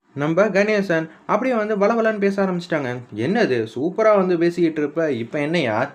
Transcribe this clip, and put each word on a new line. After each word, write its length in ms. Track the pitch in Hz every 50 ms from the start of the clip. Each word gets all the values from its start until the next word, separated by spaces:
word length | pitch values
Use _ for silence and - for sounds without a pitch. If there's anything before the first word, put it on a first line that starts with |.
| _ _ _
நம்ம 280 | 135 143 156 165 175 208
கணேசன். 640 | 220 175 196 208 214 214 202 196 196 170 160 160 160 - - _
அப்படியே 300 | - 180 214 247 262 247
வந்து 200 | 220 208 214 220
வளவளன்னு 420 | 196 196 214 233 226 220 220 220 208
பேச 260 | 202 196 196 196 196
ஆரம்பிச்சிட்டாங்க. 540 | 190 180 175 175 - 175 151 139 123 123 127 123 - 101
"என்னது, 500 | 104 113 147 202 240 202 139 127 117 110 110 -
சூப்பரா 420 | 120 139 180 180 - 220 220 214
வந்து 220 | 196 185 185 180 160
பேசிக்கிட்டு 420 | 170 170 170 180 170 160 156 156
இருப்ப, 320 | 147 143 151 165 165 156 135
இப்ப 280 | 113 117 113 - 151
என்னையா 440 | 147 147 170 175 143 117 104 110 135 - -